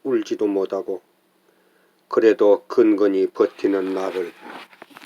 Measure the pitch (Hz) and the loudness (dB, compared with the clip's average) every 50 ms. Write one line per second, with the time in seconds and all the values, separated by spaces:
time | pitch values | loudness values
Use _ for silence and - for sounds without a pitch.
0 | - 135 123 110 107 - 113 - 107 101 98 98 95 92 98 98 90 - 95 87 | -6 -4 -2 -2 -2 -4 -6 -4 -2 -2 -2 -2 -4 -4 -6 -6 -6 -8 -10 -10
1 | _ _ _ _ _ _ _ _ _ _ _ _ _ _ _ _ _ _ _ _ | _ _ _ _ _ _ _ _ _ _ _ _ _ _ _ _ _ _ _ _
2 | _ - - 123 110 110 101 - 107 104 101 - - - - 127 113 110 104 95 | _ -4 0 2 4 4 4 4 4 4 4 2 0 -2 2 2 4 4 4 2
3 | 104 98 98 95 95 90 - - 107 - - - - 101 98 98 92 95 95 95 | 2 0 0 0 -2 -2 0 -2 -2 -2 -2 -4 -4 -2 -2 -2 -4 -4 -6 -6
4 | 95 95 87 92 87 82 80 - - - - - - - _ - - - - - | -6 -6 -6 -6 -8 -8 -12 -18 -20 -20 -20 -20 -20 -20 _ -20 -20 -20 -20 -20
5 | - | -20